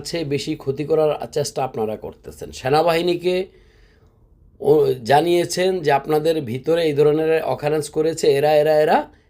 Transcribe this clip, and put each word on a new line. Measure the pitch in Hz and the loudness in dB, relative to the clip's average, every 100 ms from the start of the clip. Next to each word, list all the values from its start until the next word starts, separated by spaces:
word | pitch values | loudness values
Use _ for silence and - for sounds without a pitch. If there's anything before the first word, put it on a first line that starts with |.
| 143 | -2
চেয়ে | 170 | -6
বেশি | 143 139 156 151 | -4 -4 -4 -6
ক্ষতি | 139 131 | -6 -6
করার | 147 156 151 - 120 | -2 0 0 -2 -6
চেষ্টা | 151 143 147 | -6 -4 -4
আপনারা | 127 113 107 104 | -6 -4 -6 -6
করতেছেন। | - - - - 73 | -12 -16 -20 -18 -16
সেনাবাহিনীকে | - 131 151 170 165 175 170 175 185 190 - _ _ _ _ _ _ _ _ _ - | -8 0 2 2 2 0 -2 -2 -2 -4 -14 _ _ _ _ _ _ _ _ _ -2
ও | 139 151 135 127 | 2 4 2 0
জানিয়েছেন | 113 143 170 175 165 180 185 185 | 2 2 4 0 0 -2 -2 0
যে | 147 | 0
আপনাদের | 135 147 151 156 156 | 0 0 0 0 -2
ভিতরে | 120 127 156 165 | -4 -6 -2 0
এই | 160 | 0
ধরনের | 139 151 156 160 160 | 2 2 2 0 0
অকারেন্স | - 127 147 156 147 | -2 -4 -2 -2 -2
করেছে | 156 160 156 160 | -2 -2 0 2
এরা, | 139 147 151 | 2 4 4
এরা, | 151 151 | 4 4
এরা, | 156 247 294 _ | 4 2 0 _